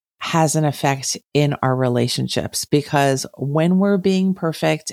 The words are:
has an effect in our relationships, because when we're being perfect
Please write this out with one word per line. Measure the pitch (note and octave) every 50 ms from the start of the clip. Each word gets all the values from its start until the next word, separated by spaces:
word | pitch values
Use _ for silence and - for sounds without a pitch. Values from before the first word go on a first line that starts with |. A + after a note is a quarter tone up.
| _ _ _ -
has | - - - E3 D#3+ D3 - D#3
an | D#3
effect | D3 C#3 - - C#3 C3+ C3+ B2+ - - - _ _ -
in | - D3 C#3+ C#3+ - -
our | C3 B2+
relationships, | C3 C3 B2 A#2+ B2 A#2+ B2 - - B2+ B2+ - B2 - - - - -
because | - - D3 C#3 - - C#3+ C#3 C#3 C3+ C3 - - - -
when | C3 C#3 C#3+ D#3+ D#3+ F3 F#3 F#3
we're | G3 G3+ G3+ F#3
being | F#3 F#3+ F#3+ F#3 F#3+ F#3+ F#3
perfect | - F3 D#3+ D#3 - - D#3 D#3 D3+ - -